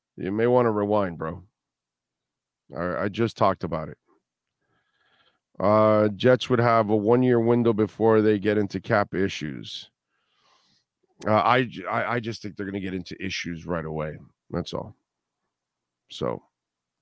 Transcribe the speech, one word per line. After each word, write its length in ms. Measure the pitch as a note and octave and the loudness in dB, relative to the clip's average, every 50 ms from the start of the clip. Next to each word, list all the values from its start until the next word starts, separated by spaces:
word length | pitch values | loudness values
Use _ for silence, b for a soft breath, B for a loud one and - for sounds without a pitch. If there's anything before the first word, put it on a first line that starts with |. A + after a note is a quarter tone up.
| _ _ - - | _ _ -14 -8
You 120 | - F#2 | -6 -4
may 160 | G2+ A2 A2+ | -2 0 2
wanna 240 | A#2+ B2 B2 A#2+ A#2 | 4 4 4 4 2
rewind, 460 | G#2+ G#2 G#2 G#2 G#2 G#2 G2 F2+ E2 | 2 0 0 0 0 0 0 -2 -4
bro. 260 | D#2 F2 D#2+ E2+ F#2 F#2 _ _ _ _ _ _ _ _ _ _ _ _ _ _ _ _ _ _ _ _ _ _ _ _ - C2+ | -8 -8 -8 -10 -10 -16 _ _ _ _ _ _ _ _ _ _ _ _ _ _ _ _ _ _ _ _ _ _ _ _ -14 -8
I, 280 | C#2+ E2+ F2+ E2 C2 F#2 | -6 -4 -4 -4 -2 -4
I 40 | G#2 | -4
just 300 | F2+ G2+ A#2 A2 - - | -2 -2 -2 -2 0 0
talked 260 | A2+ G2 F#2 - - | 0 0 0 0 -4
about 240 | E2 E2 D#2+ D#2 E2 | -6 -6 -6 -8 -10
it. 80 | - _ _ _ _ _ _ _ _ _ _ _ _ _ _ _ _ _ _ _ _ _ _ _ _ _ _ _ _ _ _ _ _ - | -14 _ _ _ _ _ _ _ _ _ _ _ _ _ _ _ _ _ _ _ _ _ _ _ _ _ _ _ _ _ _ _ _ -2
Uh, 500 | - G2+ G#2+ G#2+ G#2+ G#2+ G#2+ G#2+ G#2+ G#2+ | 2 4 4 6 6 6 4 4 2 2
Jets 420 | G2+ F#2+ A#2 B2+ B2+ B2 - - | 0 0 2 2 2 2 2 -2
would 80 | B2+ A#2 | 0 2
have 320 | A#2+ A#2+ A2+ A2+ A2 G2+ | 2 4 4 2 2 2
a 60 | A2 | 0
one-year 440 | G#2+ G2+ G#2+ A#2+ B2+ B2+ B2+ B2 A#2 | 2 4 4 4 4 4 4 4 4
window 320 | A2+ A#2 A#2+ A#2+ A#2 A#2 | 4 2 2 4 4 2
before 480 | A2+ G2+ A2 G2+ - - G#2+ A2+ A2 A2 | 2 2 0 -2 0 2 4 4 4 6
they 180 | G#2 A2 G#2+ G2+ | 4 4 2 2
get 200 | F#2 G#2+ G#2 G#2+ | 2 0 0 0
into 220 | G#2 F#2 - G2 | 0 -2 -4 -8
cap 340 | - - A#2 G#2 G2+ - - | -2 0 0 0 0 0 -2
issues. 760 | F2 F#2+ F#2+ - - D2+ D2+ C2+ A#1 A1 - - - - - _ _ _ _ _ _ _ _ _ _ _ _ _ _ _ _ _ _ _ _ _ _ _ _ _ - - | -2 -2 -2 -4 -6 -8 -10 -10 -12 -12 -14 -14 -16 -16 -18 _ _ _ _ _ _ _ _ _ _ _ _ _ _ _ _ _ _ _ _ _ _ _ _ _ -8 -2
Uh, 160 | G#2 G#2+ G#2+ | 2 2 4
I 220 | E2+ A2+ A#2+ C3 C3 | 4 4 4 2 2
j-, 220 | A2 - F2 F2+ | -2 -6 -10 -8
I, 280 | F2 G#2+ A#2+ A2+ G#2 A#2 | -6 -4 -4 -2 -2 -4
I 60 | B2 | -4
just 220 | A2 A2+ A2 - | -4 -6 -10 -10
think 140 | - G#2 E2+ | -12 -12 -10
they're 100 | - G2+ | -8 -8
gonna 140 | F#2+ G2 G#2 | -6 -6 -6
get 120 | F#2 F#2+ | -6 -6
into 300 | F#2 F#2 E2+ - - - | -6 -8 -8 -10 -12 -10
issues 420 | F#2+ F#2+ E2+ - - E2+ E2+ E2 E2+ | -8 -8 -8 -8 -8 -8 -10 -10 -6
right 220 | E2 F2 E2 D#2 | -6 -6 -6 -4
away. 320 | D#2+ D#2 D#2 D2+ D#2 D2+ D2+ - - _ _ _ - | -6 -6 -6 -6 -6 -8 -12 -18 -20 _ _ _ -10
That's 240 | E2+ E2+ E2 - - | -8 -8 -8 -6 -8
all. 200 | - - G#2 - _ _ _ _ _ _ _ _ _ _ _ _ _ _ _ _ _ _ _ _ _ _ - | -10 -10 -12 -18 _ _ _ _ _ _ _ _ _ _ _ _ _ _ _ _ _ _ _ _ _ _ -18
So, 320 | - - - A#1+ A1+ G1+ _ _ _ _ _ _ _ _ _ _ _ _ | -12 -8 -6 -6 -6 -8 _ _ _ _ _ _ _ _ _ _ _ _